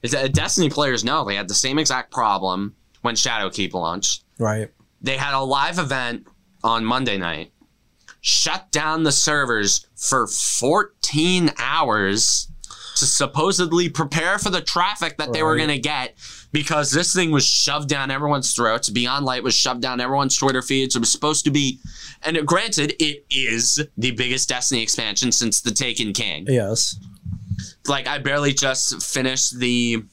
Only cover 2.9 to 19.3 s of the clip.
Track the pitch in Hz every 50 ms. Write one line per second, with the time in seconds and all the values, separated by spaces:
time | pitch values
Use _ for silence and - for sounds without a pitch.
2.9 | _ _ - 120 117 107 - 131 117 110 101 95 - - 98 90 85 92 85 82
3.9 | 85 90 85 - - - _ _ _ - 117 107 107 107 107 - _ _ _ _
4.9 | _ _ - 127 135 135 139 143 139 135 135 127 135 139 139 165 180 180 170 131
5.9 | 135 131 123 120 120 - - - _ _ _ _ _ _ - 113 113 113 113 110
6.9 | 123 131 131 120 101 98 90 85 82 76 80 - _ _ _ _ _ _ _ _
7.9 | _ _ _ - - _ - - - - - 160 160 190 - _ - 147 156 156
8.9 | 156 160 160 151 123 - - 160 151 147 139 123 117 107 104 98 - - - _
9.9 | _ - - - 139 131 117 101 - - - - - - 120 131 160 202 202 -
10.9 | _ _ - - - 147 160 175 185 180 170 147 - - 117 131 147 160 156 127
11.9 | 107 107 98 95 98 110 - - - - - - - - - - - - - -
12.9 | - - 135 131 - - 143 139 - 147 156 185 196 185 180 165 165 175 180 170
13.9 | - - 160 139 - 170 160 175 196 208 - 208 180 175 - - - 180 175 196
14.9 | 208 - 170 160 - - 156 147 160 156 160 160 156 151 156 151 147 143 - 147
15.9 | 151 139 127 - - _ - - - - - - - 151 147 - 165 151 147 139
16.9 | 131 156 175 - - 175 180 165 156 143 - - - - - - 139 151 147 139
17.9 | 151 139 135 135 135 139 147 147 147 139 131 - - - 120 113 110 120 - -
18.9 | 104 123 120 123 131 143 143 131